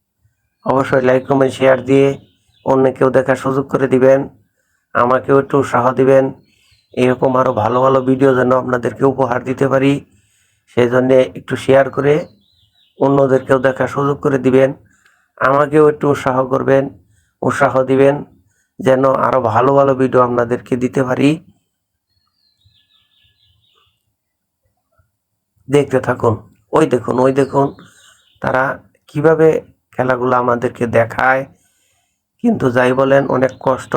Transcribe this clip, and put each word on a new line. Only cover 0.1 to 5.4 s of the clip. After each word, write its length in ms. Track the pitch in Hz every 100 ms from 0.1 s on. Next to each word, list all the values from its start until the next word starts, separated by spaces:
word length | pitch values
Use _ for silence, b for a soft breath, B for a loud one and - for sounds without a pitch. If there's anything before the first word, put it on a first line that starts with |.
| _ _ _ _ _ -
অবশ্যই 360 | 131 131 135 127
লাইক, 160 | 131 131
কমেন্ট, 260 | 139 131
শেয়ার 240 | 117 131 131
দিয়ে 220 | 123 135 139 139 - _ _ _ -
অন্য 180 | 135 135
কেউ 140 | 131 131
দেখার 280 | 131 127 127
সুযোগ 240 | 135 135 135
করে 200 | 139 135
দিবেন, 320 | 131 131 135 143 - _ _ _ _ _
আমাকেও 420 | - 120 131 131
একটু 160 | 139